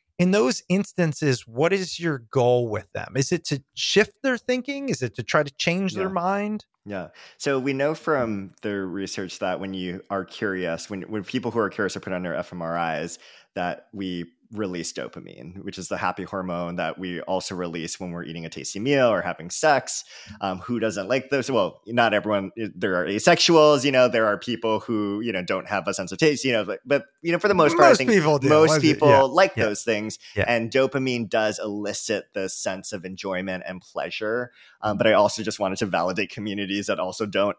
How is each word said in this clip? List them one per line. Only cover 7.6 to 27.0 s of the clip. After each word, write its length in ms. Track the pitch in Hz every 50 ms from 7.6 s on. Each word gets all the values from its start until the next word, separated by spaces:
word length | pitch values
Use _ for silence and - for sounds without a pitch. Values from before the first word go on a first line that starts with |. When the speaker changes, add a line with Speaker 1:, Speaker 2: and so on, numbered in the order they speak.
| 127 143 135
Speaker 2:
know 220 | 135 139 151 156
from 580 | 156 - 170 156 135 123 113 107 98 98 95 - _
the 140 | - 107 104 98
research 640 | 95 92 85 98 98 92 - - 95 87 - -
that 200 | 98 92 90 73
when 140 | 95 95 95
you 300 | 92 92 90 87 95 - -
are 160 | 101 98 92
curious, 640 | - - - 113 101 95 92 90 85 85 82 - -
when, 140 | 104 95 85
when 200 | - 107 107 92
people 280 | - - 127 104 120
who 80 | 107 117
are 100 | 104 95
curious 260 | - - 104 92 -
are 40 | 98
put 120 | - 98 95
under 200 | 90 90 87 82
F 180 | - 90 - 92
M 80 | 87
R 400 | 85 82 85 85 85 82 80 76
Is, 160 | 82 87 - - - - - - _ _ -
that 320 | 95 90 90 - - - _ -
we 320 | 98 98 92 90 87 85 - _ _ _ _
release 400 | - 104 107 92 90 87 80 - -
dopamine, 680 | - 62 - - - - 50 50 - 62 82 92 98 -
which 140 | 98 - -
is 120 | 87 -
the 80 | 104 90
happy 260 | - 92 92 - 92
hormone 540 | - - 98 92 92 87 87 87 85 87 87
that 200 | 85 80 78 -
we 240 | 95 90 90 80
also 320 | - - 95 92 - - 95
release 460 | 90 90 87 82 87 82 85 - -
when 100 | 98 90
we're 140 | 85 87 85
eating 220 | - 82 85 82
a 40 | 80
tasty 300 | - 80 67 - - 95
meal 280 | 110 139 143 139 127 117
or 140 | 107 90
having 300 | 82 90 85 - 80 87
sex. 520 | - - - 156 143 131 - - - - - - - - - - 104 -
Um, 160 | 202 196 - 92
who 220 | - - 123 113
doesn't 280 | 110 110 92 101 95 98
like 220 | 127 135 127 -
those? 220 | 143 135 123 -
Well, 300 | 131 110 95 85 - - _
not 300 | 110 117 120 117 110 104
everyone, 360 | 104 - 107 104 101 95 95 -
there 400 | - 113 98 - 87 98 101 92
are 100 | 90 87
asexuals, 800 | 80 101 110 - 180 170 165 - - 170 160 151 151 147 139 120
you 60 | 143
know, 160 | 131 127 123 123
there 180 | 117 113 110
are 140 | 104 104 95
people 400 | - 123 113 110 - 110 110 104
who, 420 | - - 117 107 104 101 101 107
you 100 | 117 117
know, 120 | 98 92 90
don't 240 | - 98 95 - -
have 200 | 104 98 85 98
a 60 | 95
sense 180 | - 95 87
of 60 | 95 -
taste, 260 | 160 151 147 120 -
you 60 | 135
know, 140 | 120 110 101
but, 140 | 95 98 - -
but, 220 | 123 143 139